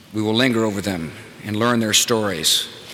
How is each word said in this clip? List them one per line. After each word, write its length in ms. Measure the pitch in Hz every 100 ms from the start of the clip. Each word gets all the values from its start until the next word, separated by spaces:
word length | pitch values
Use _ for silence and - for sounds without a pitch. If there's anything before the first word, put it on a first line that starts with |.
| -
We 100 | 104
will 140 | 107 110
linger 280 | 131 113
over 180 | 110 101
them 280 | 95 92 80 - - - 104
and 100 | 104
learn 240 | 120 117
their 140 | 110
stories. 760 | 104 - 113 104 82 78 - - - -